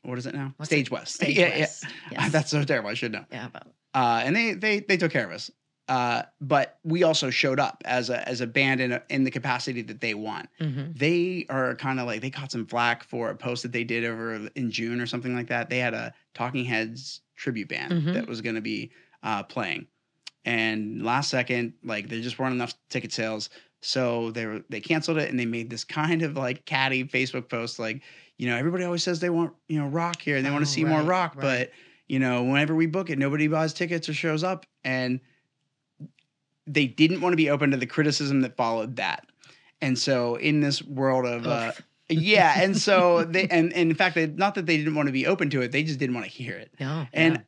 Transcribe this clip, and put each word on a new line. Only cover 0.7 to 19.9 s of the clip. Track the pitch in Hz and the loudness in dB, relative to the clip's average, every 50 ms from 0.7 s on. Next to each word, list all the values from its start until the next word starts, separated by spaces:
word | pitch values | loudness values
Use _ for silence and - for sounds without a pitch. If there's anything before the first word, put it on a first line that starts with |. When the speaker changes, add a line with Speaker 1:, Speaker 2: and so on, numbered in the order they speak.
Speaker 1:
Stage | 160 147 131 - | 2 2 2 0
Speaker 2:
it? | |
Speaker 1:
West. | 123 92 - - - | -4 -6 -6 -10 -4
Speaker 2:
Stage | - - - 139 196 | -2 0 2 4 4
Speaker 1:
<laughs> | |
Yeah, | 175 170 | 4 4
yeah. | 104 151 | 4 0
Speaker 2:
West. | 156 - - - - - - - | -2 -2 -2 -10 -14 -14 -14 -16
Speaker 1:
<laughs> | - - | -16 -12
Speaker 2:
Yes. | - - - - | -4 -2 0 2
Speaker 1:
That's | 147 156 147 - | 2 2 2 2
so | - 147 143 | 0 0 2
terrible. | 139 147 120 107 101 | 2 0 0 0 -4
I | 110 | -4
should | 127 127 117 | -4 -4 -4
know. | 107 98 - _ | -6 -6 -10 _
Speaker 2:
Yeah, | - 117 | -12 -10
how | - 98 | -10 -12
about | - - - | -14 -16 -20
it? | - _ _ _ _ | -20 _ _ _ _
Speaker 1:
Uh, | - 139 123 120 113 117 117 | 0 2 4 4 4 2 2
and | 135 175 | 2 2
they, | 226 233 226 196 | 2 2 0 -2
they, | 185 202 214 208 208 | 0 0 0 0 0
they | 208 - 196 | 2 0 2
took | 175 170 160 | 2 2 2
care | - 139 110 | 2 0 -2
of | 90 | -2
us. | 82 - - - _ _ _ _ _ _ _ - | -6 -10 -10 -14 _ _ _ _ _ _ _ -2
Uh, | 135 127 123 120 117 120 - - _ _ | 0 0 2 2 0 -2 -2 -6 _ _
but | 147 131 151 143 - - - _ _ | 0 2 4 4 4 2 -4 _ _
we | 165 160 175 | -2 2 4
also | 175 160 156 - 147 131 | 6 4 4 2 0 0
showed | - - - 143 131 143 | 0 2 2 2 2 2
up | 139 - - _ - | 0 0 -2 _ -6
as | - 123 127 120 117 | -2 -2 -2 0 -2
a, | 123 120 - - | -4 -4 -4 -6
as | 127 117 | -4 -4
a | 127 | -4
band | 120 117 143 135 135 135 127 | -2 0 2 2 2 2 2
in | 131 123 | 0 0
a, | 123 123 - - | -2 -4 -4 -4
in | 139 135 135 | 0 2 2
the | 131 | 2
capacity | - 131 123 139 123 120 - 143 127 117 | 0 -2 -2 -2 -2 -2 -2 -4 -4 -6
that | 110 107 107 - | -6 -8 -8 -6
they | - 113 107 | -4 -4 -4
want. | 104 107 110 101 - - - _ - | -4 -6 -8 -8 -8 -12 -14 _ -4
Speaker 2:
Mm-hmm. | 165 151 131 131 135 160 165 | -4 -4 -2 -4 -6 -8 -4
Speaker 1:
They | 123 139 156 175 175 175 185 185 175 - - | 0 2 2 2 2 2 0 -2 -6 -6 -4
are | 135 135 131 123 123 | -2 -2 0 -2 -2
kinda | - - 135 131 131 123 | -4 -4 -2 -2 -2 -2
like, | 120 110 107 | -4 -4 -4
they | 117 135 | -6 -6
caught | 131 143 139 135 | -8 -8 -10 -6
some | - 117 110 | -6 -6 -6
flack | 107 120 120 120 120 117 - | -2 0 2 2 2 0 -2
for | - _ - 120 117 110 | -6 _ -6 -4 -4 -4
a | 98 | -6
post | - - 120 123 120 - | -6 -6 -6 -6 -4 -6
that | 139 | -4
they | 120 117 | -4 -4
did | 117 113 117 117 117 | -2 -2 -2 -2 -2
over | 117 113 113 113 113 113 107 107 107 _ | -4 -4 -4 -6 -6 -6 -8 -10 -10 _
in | 143 127 113 | -4 -4 -4
June | 104 113 113 117 117 104 | -2 -4 -4 -2 -2 -4
or | - | -4
something | 117 - 123 120 127 123 | -4 -6 -6 -4 -4 -4
like | 123 120 120 | -4 -4 -2
that. | 120 120 117 - | -4 -4 -2 -2
They | 123 127 | -2 -2
had | 123 120 | -2 -2
a | 110 110 113 117 - _ _ _ _ | -2 -4 -8 -10 -12 _ _ _ _
Talking | - 117 123 127 127 123 | -6 -6 -4 -2 -4 -2
Heads | 123 117 110 113 110 117 131 131 - - - _ _ _ | -2 0 -2 -2 -4 -6 -12 -12 -14 -16 -16 _ _ _
tribute | - - 143 123 110 98 - | -8 -6 -6 -4 -6 -6 -6
band | - - - - | -8 -8 -4 -2
Speaker 2:
Mm-hmm. | 180 170 147 165 | 0 0 2 0
Speaker 1:
that | 180 - - 110 | 0 -2 -4 -6
was | 120 110 | -8 -8
gonna | 110 120 113 110 | -6 -6 -6 -4
be, | 107 113 107 107 113 113 _ - _ _ _ _ - | -4 -4 -6 -6 -8 -10 _ -20 _ _ _ _ -6
uh, | 113 110 101 | -4 -4 -4
playing. | 98 - - 131 107 90 69 - - _ | -4 -6 -6 -6 -4 -4 -6 -8 -10 _